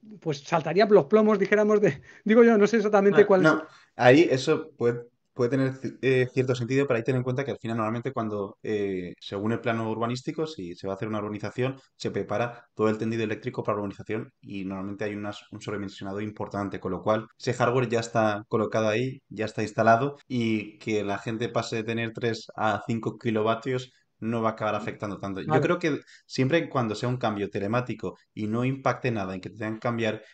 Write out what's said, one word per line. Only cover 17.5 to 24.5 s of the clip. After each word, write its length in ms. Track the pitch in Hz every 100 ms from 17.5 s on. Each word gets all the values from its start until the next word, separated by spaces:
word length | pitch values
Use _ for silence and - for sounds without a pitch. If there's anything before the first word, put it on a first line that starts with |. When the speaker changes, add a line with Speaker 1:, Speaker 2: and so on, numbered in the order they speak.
Speaker 2:
hardware 380 | 120 120 127 117
ya 100 | 113
está 440 | 110 113 110 104 107
colocado 400 | 113 104 113 110
ahí, 320 | 110 131 131 _
ya 160 | 101
está 180 | 107 -
instalado 540 | 107 - 110 117 139 143 -
y 520 | 123 113 107 98 -
que 260 | 117 107
la 140 | 101 98
gente 320 | 120 113 120
pase 260 | 120 - 117
de 80 |
tener 280 | 110 113 113
tres 320 | 113 117 110 - -
a 260 | 107 101 -
cinco 320 | 113 113 -
kilovatios 760 | 120 107 107 113 135 127 127 _ _ _
no 160 | 110 117
va 100 | 110